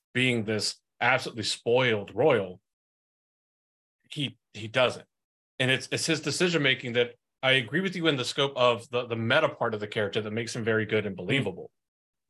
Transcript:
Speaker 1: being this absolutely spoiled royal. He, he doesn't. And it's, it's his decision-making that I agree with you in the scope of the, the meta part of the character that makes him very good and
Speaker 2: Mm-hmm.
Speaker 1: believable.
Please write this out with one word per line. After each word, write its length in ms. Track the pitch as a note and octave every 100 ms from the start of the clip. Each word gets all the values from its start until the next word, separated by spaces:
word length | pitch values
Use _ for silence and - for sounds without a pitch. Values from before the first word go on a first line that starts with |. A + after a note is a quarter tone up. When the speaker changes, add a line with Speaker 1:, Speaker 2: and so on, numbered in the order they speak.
| _
Speaker 1:
being 300 | B2 B2+ A#2+
this 320 | G#2+ G#2+ - - _ -
absolutely 440 | A#2+ C3 D3+ A2+
spoiled 680 | G2+ - A#2 B2 B2+ G#2+ G2
royal. 460 | F#2+ D3+ A#2 F#2+ F#2 _ _ _ _ _ _ _ _ _ _ _ _ _ _ _
He, 280 | D3+ C3 - _
he 140 | G#2 A2
doesn't. 380 | B2+ B2 - - _ _ _ _ -
And 120 | C3
it's, 160 | C3 -
it's 140 | C3+ -
his 140 | D3+
decision-making 760 | D3+ - F3+ E3 C#3 C3 B2+
that 180 | A#2+ A#2+ - _ _
I 100 | C3
agree 280 | C3 A2+ D#3
with 140 | F#3+ F#3
you 120 | D#3+
in 100 | C#3
the 80 | A#2
scope 280 | - C#3 C3+
of 340 | B2 A2+ -
the, 180 | B2 B2
the 80 | A#2
meta 320 | A2+ C#3+ D3+
part 240 | - A#2+
of 60 | G#2+
the 80 | G#2
character 340 | A#2 G2+ A2
that 100 | G#2+
makes 220 | A2 A#2 B2+
him 80 |
very 220 | A2+ A2 G#2+
good 200 | A2 G#2
and 100 | F#2
Speaker 2:
Mm-hmm. 100 | F2+
Speaker 1:
believable. 460 | C3 G2+ F2 - _ _ _ _ _